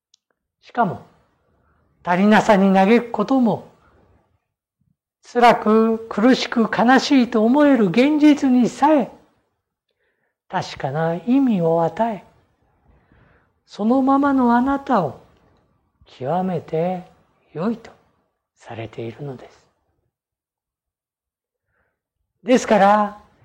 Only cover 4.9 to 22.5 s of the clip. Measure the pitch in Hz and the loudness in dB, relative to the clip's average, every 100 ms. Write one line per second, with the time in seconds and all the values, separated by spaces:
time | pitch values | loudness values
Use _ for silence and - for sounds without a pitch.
4.9 | _ _ _ _ 240 233 - 214 220 226 | _ _ _ _ 2 4 4 2 2 2
5.9 | 226 - - 240 247 - 240 214 - 226 | -2 -6 0 2 2 0 -2 -2 0 2
6.9 | 262 262 277 233 226 226 277 294 262 196 | 2 2 0 2 0 2 2 4 4 2
7.9 | 196 277 302 302 285 277 247 220 - 277 | 2 0 4 4 4 2 2 0 0 0
8.9 | 311 202 - _ _ _ _ _ _ _ | 2 -2 -10 _ _ _ _ _ _ _
9.9 | _ _ _ _ _ _ 185 - - 139 | _ _ _ _ _ _ -10 -10 -10 -8
10.9 | 147 165 175 240 269 262 196 165 165 165 | -4 -4 -6 -2 0 0 0 0 0 -2
11.9 | - 233 190 - _ _ _ _ _ _ | -2 -6 -6 -16 _ _ _ _ _ _
12.9 | _ _ _ _ _ _ _ _ - 214 | _ _ _ _ _ _ _ _ -6 -2
13.9 | 262 262 277 285 269 240 240 262 277 277 | 0 0 0 0 0 0 0 0 -4 -2
14.9 | 226 151 - _ _ _ _ _ _ _ | -4 -4 -8 _ _ _ _ _ _ _
15.9 | _ _ - 127 175 190 170 - 160 175 | _ _ -12 -6 -6 -4 -8 -8 -6 -6
16.9 | 180 175 _ _ _ _ 147 202 226 - | -8 -12 _ _ _ _ -10 -8 -8 -12
17.9 | _ _ _ _ _ _ _ - 113 113 | _ _ _ _ _ _ _ -20 -16 -14
18.9 | - 117 110 143 123 - _ _ _ _ | -14 -14 -14 -16 -16 -20 _ _ _ _
19.9 | _ _ _ _ _ _ _ _ _ _ | _ _ _ _ _ _ _ _ _ _
20.9 | _ _ _ _ _ _ _ _ _ _ | _ _ _ _ _ _ _ _ _ _
21.9 | _ _ _ _ _ 196 | _ _ _ _ _ 0